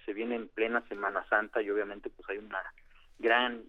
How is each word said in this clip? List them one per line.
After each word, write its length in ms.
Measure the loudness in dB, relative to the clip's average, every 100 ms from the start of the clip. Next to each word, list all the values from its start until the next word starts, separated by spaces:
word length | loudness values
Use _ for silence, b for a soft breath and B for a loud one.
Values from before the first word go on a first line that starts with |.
| -8
se 80 |
viene 220 | -4 -2 -4
en 120 | -4
plena 400 | -2 0 0 -2
Semana 400 | -4 -2 -2 2
Santa 320 | 2 2 0
y 80 | 2
obviamente 400 | 0 0 -4 -10
pues 180 | -10 -8
hay 80 | -8
un 120 | -6 -8 -8 -12 b b b 0
gran 460 | 4 4 4 -2